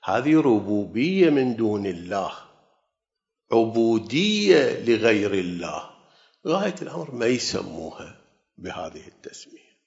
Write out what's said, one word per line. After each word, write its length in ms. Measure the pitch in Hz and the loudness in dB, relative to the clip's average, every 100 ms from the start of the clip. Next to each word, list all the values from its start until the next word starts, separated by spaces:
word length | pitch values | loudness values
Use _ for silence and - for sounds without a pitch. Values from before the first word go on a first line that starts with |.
| - | -2
هذه 340 | 113 135 156 | -2 4 4
ربوبية 880 | 147 110 98 104 98 98 147 190 170 | 4 2 2 -2 -2 -2 -2 4 4
من 260 | 147 127 113 | 4 2 0
دون 300 | 113 104 98 | -2 0 -4
الله، 460 | 85 90 98 90 - - _ _ _ _ _ _ _ _ _ _ | -8 -6 -6 -6 -8 -20 _ _ _ _ _ _ _ _ _ _
عبودية 1300 | 117 113 113 113 113 113 131 202 214 208 170 127 - | 2 2 2 2 2 0 -2 0 0 4 4 4 0
لغير 500 | 113 113 110 107 101 | 0 2 4 4 2
الله. 560 | 98 90 87 85 76 - - _ _ _ _ - | -2 -4 -6 -8 -10 -12 -20 _ _ _ _ -4
غاية 280 | 175 202 - | -2 -2 -6
الأمر 320 | - 165 160 | -10 -10 -10
ما 120 | 123 120 | -2 0
يسموها 920 | 123 - - 95 - 80 - - - _ _ _ _ | 0 -2 -6 -6 -10 -12 -14 -18 -20 _ _ _ _
بهذه 480 | - - 82 - - | -12 -10 -12 -14 -20
التسمية. 680 | _ - - - - _ _ | _ -20 -20 -20 -20 _ _